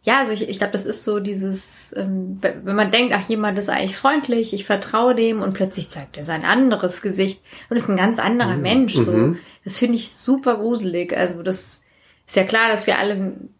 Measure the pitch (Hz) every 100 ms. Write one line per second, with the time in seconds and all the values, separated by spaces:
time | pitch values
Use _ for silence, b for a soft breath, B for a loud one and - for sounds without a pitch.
0 | - 269 247 208 - 196 202 196 - -
1 | - 208 196 196 190 190 - - - 202
2 | 190 190 185 190 - - 190 208 202 226
3 | 247 202 190 220 214 190 202 - 190 -
4 | 269 302 277 233 226 196 196 196 - 220
5 | 247 226 226 220 196 190 190 190 - 160
6 | 139 - 156 160 165 220 262 202 180 180
7 | 202 190 190 190 B B B 240 233 190
8 | 196 233 202 240 240 143 160 247 233 170
9 | 110 110 127 175 B B - - 233 233
10 | - - - 269 269 214 220 240 185 175
11 | 175 - 180 170 175 185 - - b b
12 | b b _ 202 190 220 226 208 - -
13 | 202 202 190 - -